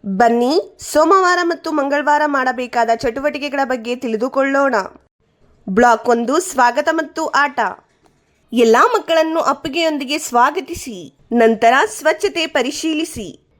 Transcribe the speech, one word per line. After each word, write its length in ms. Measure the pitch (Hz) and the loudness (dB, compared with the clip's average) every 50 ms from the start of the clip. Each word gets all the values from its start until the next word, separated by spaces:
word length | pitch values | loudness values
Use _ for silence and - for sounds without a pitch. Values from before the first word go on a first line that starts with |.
| - | -8
ಬನ್ನಿ, 720 | 202 190 190 240 233 233 233 240 254 302 370 - - - _ | -6 0 2 2 4 4 2 2 2 2 0 -2 -2 -14 _
ಸೋಮವಾರ 580 | - - - 294 311 311 392 381 370 359 359 359 | -16 -2 2 2 4 4 4 4 4 4 2 2
ಮತ್ತು 300 | 349 339 339 - - 320 | 0 -2 -2 -4 -6 -6
ಮಂಗಳವಾರ 500 | 311 302 269 277 285 294 285 294 294 294 302 | -4 -2 -2 0 -2 -2 0 2 2 2 2
ಮಾಡಬೇಕಾದ 640 | 302 285 269 254 254 247 240 247 240 - 240 233 226 226 | 0 0 0 -2 -2 -2 -4 -6 -4 -2 -2 0 0 0
ಚಟುವಟಿಕೆಗಳ 680 | 226 - 254 226 277 269 294 - 294 269 294 254 277 277 | 0 -2 -4 -4 -2 -4 -4 -4 -4 -8 -6 -2 -2 -2
ಬಗ್ಗೆ 320 | 262 254 247 220 240 247 | -2 -4 -6 -4 -6 -6
ತಿಳಿದುಕೊಳ್ಳೋಣ. 800 | 247 262 240 220 214 233 262 - 269 269 277 277 277 277 277 247 208 185 - - - _ _ _ _ _ _ _ _ _ _ _ _ _ - | -6 -4 -4 -4 -2 -4 -2 -2 0 0 0 2 2 0 2 0 0 -4 -4 -12 -18 _ _ _ _ _ _ _ _ _ _ _ _ _ -2
ಬ್ಲಾಕ್ 400 | 190 202 247 240 226 220 220 - | 2 4 4 4 4 2 2 0
ಒಂದು, 320 | 240 233 240 226 277 330 | 0 0 2 0 0 0
ಸ್ವಾಗತ 480 | 349 - - 247 247 240 233 285 294 320 | -2 -2 0 2 2 2 2 0 -2 0
ಮತ್ತು 340 | 320 330 320 311 - 320 320 | -2 -2 -4 -6 -6 -6 -6
ಆಟ. 340 | - - 269 285 285 262 - 226 185 - - _ _ _ _ _ _ _ _ _ _ _ _ _ _ | -2 0 0 -2 0 -2 -4 -4 -4 -6 -10 _ _ _ _ _ _ _ _ _ _ _ _ _ _
ಎಲ್ಲಾ 380 | - 226 247 226 220 240 311 466 480 | 0 2 4 4 6 4 4 4 2
ಮಕ್ಕಳನ್ನು 460 | 415 302 - 330 330 320 320 320 330 | -2 -2 0 0 2 2 2 0 0
ಅಪ್ಪುಗೆಯೊಂದಿಗೆ 800 | 294 - 302 - - 330 262 339 330 320 311 285 285 247 294 294 | 0 0 -2 -2 -6 -6 -4 -2 0 0 -2 -2 -4 -4 -6 -6
ಸ್ವಾಗತಿಸಿ, 1000 | 294 - 247 240 240 277 302 370 269 - 339 - - 277 220 180 165 - _ _ _ _ | -6 -2 2 2 2 2 0 -4 -8 -8 -12 -12 -12 -12 -14 -14 -14 -18 _ _ _ _
ನಂತರ 400 | 233 240 233 226 226 214 240 226 247 269 349 | 2 4 4 4 4 4 4 4 4 4 2
ಸ್ವಚ್ಛತೆ 600 | 427 - - 285 302 330 - - 403 - 339 320 | 0 -4 -4 -2 -2 -2 0 -2 -4 -2 -2 -6
ಪರಿಶೀಲಿಸಿ. 1000 | 320 - 294 240 262 294 - - 320 320 302 320 330 - 240 214 165 - _ _ _ _ | -2 -2 -2 -2 -2 -4 -4 -4 -4 -2 -2 -4 -6 -8 -12 -12 -12 -14 _ _ _ _